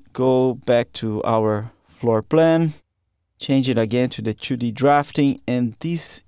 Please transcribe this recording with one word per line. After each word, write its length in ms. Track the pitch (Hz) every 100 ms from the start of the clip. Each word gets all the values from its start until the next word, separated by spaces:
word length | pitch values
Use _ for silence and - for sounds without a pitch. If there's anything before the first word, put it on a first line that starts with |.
| _
go 420 | - 131 127 127
back 380 | 123 - 120 120
to 280 | - 110 107
our 480 | - 113 107 104 113 _ _
floor 340 | - 120 110
plan, 500 | - 156 165 165 165 - _ _ _ _ _ -
change 300 | - 135 131
it 100 | 113
again 300 | 110 123 123
to 140 | -
the 100 | 110
two 240 | 107 - 123
D 140 | 120
drafting, 680 | 110 139 143 143 - 139 - -
and 280 | 123 120 -
this 420 | 160 170 - -